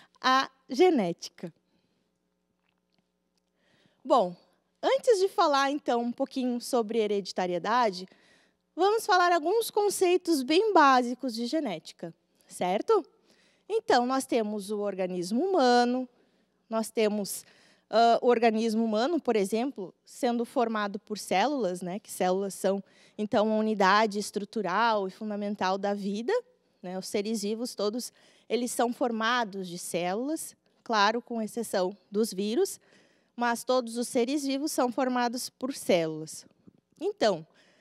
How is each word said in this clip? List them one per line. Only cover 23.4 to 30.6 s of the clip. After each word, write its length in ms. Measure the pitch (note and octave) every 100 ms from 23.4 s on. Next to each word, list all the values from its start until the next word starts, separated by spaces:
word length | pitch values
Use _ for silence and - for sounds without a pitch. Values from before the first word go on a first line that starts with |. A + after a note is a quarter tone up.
| A3
a 60 | G#3+
unidade 640 | A3 G#3 F#3+ G#3 A3+ G3+
estrutural 880 | G3 G#3 G3+ A3+ E3+ G3 A#3 G#3+ F#3+
e 20 |
fundamental 680 | - G#3+ G3+ G#3 G#3 F#3 G3
da 160 | G3+
vida, 400 | G3+ G3 G3+ A#3+ B4 - _ _ _
né? 160 | F3+ F#3
Os 100 | -
seres 320 | G#3+ G3+ A3+
vivos 340 | G3+ A3 B3
todos, 380 | - G#3 A#3+ - _ _ _ -
eles 240 | A#3 A#3+
são 220 | - A#3+
formados 760 | A#3 B3+ A3 A3 B3 G#3+ G3 F#3
de 100 | F3
células, 760 | - E3+ F3 G3+ C4+ D#4+ - _